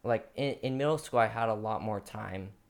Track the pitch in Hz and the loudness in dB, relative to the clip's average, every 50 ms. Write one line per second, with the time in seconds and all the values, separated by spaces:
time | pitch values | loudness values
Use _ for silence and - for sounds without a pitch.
0 | - 160 175 190 - - _ - 139 139 123 - - 131 131 131 139 151 156 151 | 2 2 0 0 0 -6 _ -2 -2 -2 -2 -2 -2 -2 0 2 2 2 2 0
1 | - - - 120 113 107 110 117 117 113 110 104 107 110 110 - 98 110 107 101 | -2 0 4 4 4 4 4 0 2 2 0 0 0 -2 -2 -2 -2 -2 -4 -4
2 | - - - 107 107 98 92 95 95 101 104 - _ | -6 -8 -10 -10 -8 -6 -6 -8 -8 -10 -12 -18 _